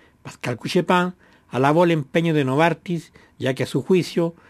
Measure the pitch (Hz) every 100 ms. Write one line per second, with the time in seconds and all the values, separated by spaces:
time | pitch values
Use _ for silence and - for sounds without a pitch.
0 | _ _ - - - 117 - 185 170 180
1 | 180 - _ _ _ 123 135 156 175 165
2 | 139 175 165 151 131 135 165 160 - 170
3 | - - - _ 123 131 160 147 - 185
4 | - - 165 165 -